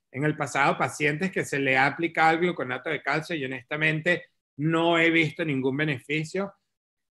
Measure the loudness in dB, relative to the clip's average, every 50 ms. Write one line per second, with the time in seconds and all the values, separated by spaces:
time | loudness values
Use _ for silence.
0 | _ _ -6 -2 0 0 0 -2 -4 -4 0 2 2 2 2 2 0 -2 -2 0
1 | 0 0 0 0 -2 -4 -2 -4 -4 -2 -2 -2 0 2 4 4 4 2 2 0
2 | -4 -2 0 2 4 4 4 4 2 0 -2 -2 -6 -6 -6 -6 -6 -6 -6 -4
3 | -2 -2 -2 -2 -2 -4 -6 -6 -6 -6 -8 -10 -10 -8 -4 0 0 0 0 0
4 | 0 0 0 0 -2 -8 _ _ _ _ _ -4 -2 0 2 2 4 4 4 4
5 | 4 4 4 4 2 0 -2 -4 -4 -2 -2 0 0 0 0 0 0 -2 -2 -4
6 | -6 -4 -4 -4 -4 -4 -4 -4 -6 -6 -8 _ _ _ _ _ _ _ _ _
7 | _ _